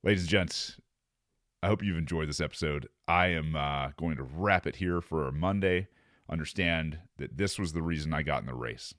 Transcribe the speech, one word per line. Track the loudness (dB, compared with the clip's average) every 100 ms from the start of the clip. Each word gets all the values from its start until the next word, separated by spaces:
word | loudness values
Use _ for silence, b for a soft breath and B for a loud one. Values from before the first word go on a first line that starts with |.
Ladies | 4 2
and | 4
gents, | 2 2 -4 -8 -12 _ _ _ _ _ _ _ _
I | 0
hope | 2
you've | 2 0
enjoyed | 0 -2 -2
this | -2
episode. | -4 -2 -2 -2 -6 _ 2
I | 4 6
am, | 2 0 0
uh, | 0 -2 -4 -4
going | -4 -2
to |
wrap | -6 -2 2 4 2
it | -2
here | 0 0
for | 0 -2 0
a |
Monday. | 0 0 2 2 2 0 b b b -6
Understand | -4 -4 0 2 2 -2 -6 -14 -10
that | -10 -2
this | -2 0
was | -2
the | -2
reason | -2 -2 -2
I | -2
got | 0 -2
in | -2
the |
race. | -6 -6 -8 -14